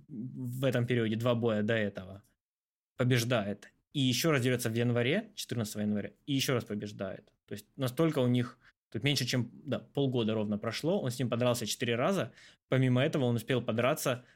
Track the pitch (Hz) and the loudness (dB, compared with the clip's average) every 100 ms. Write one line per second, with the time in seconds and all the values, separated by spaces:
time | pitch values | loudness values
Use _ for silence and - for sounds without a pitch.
0 | - 113 127 139 127 127 135 123 123 123 | -16 -10 -10 -8 -8 -2 0 2 2 2
1 | 110 113 123 117 117 107 107 113 101 98 | 2 0 2 2 2 2 2 0 0 -4
2 | 92 98 _ _ _ _ _ _ _ - | -14 -16 _ _ _ _ _ _ _ -2
3 | 127 127 117 127 101 101 - _ _ 151 | 2 2 2 0 0 -6 -10 _ _ -2
4 | 135 233 165 143 127 123 120 113 120 120 | 0 2 2 2 2 0 0 0 2 2
5 | 120 185 226 - - 113 107 107 104 104 | 2 0 -4 -12 -8 -6 -4 -4 -2 -2
6 | 101 - - 139 123 123 107 104 104 110 | -4 -12 -4 -2 0 0 -2 -8 -8 -8
7 | 98 98 - _ - 104 - - 131 127 | -10 -10 -16 _ -14 -14 -12 -4 -4 0
8 | 165 151 123 123 120 - - _ _ 117 | 0 2 2 2 0 -6 -20 _ _ -4
9 | 131 139 123 127 113 - - 107 - - | 0 0 0 -2 -2 -6 -6 -6 -4 -2
10 | 139 123 110 110 107 104 113 113 147 196 | 0 2 0 0 0 -2 -4 -4 -2 0
11 | 131 123 123 117 123 120 107 - 120 117 | -2 -2 -2 2 2 2 -2 -4 0 2
12 | 151 190 120 - - - - 131 131 123 | 2 0 -2 -8 -20 -14 0 2 4 4
13 | 147 160 123 117 - 127 120 110 123 160 | 2 2 2 0 0 -2 0 2 2 2
14 | 151 123 - | -2 -4 -8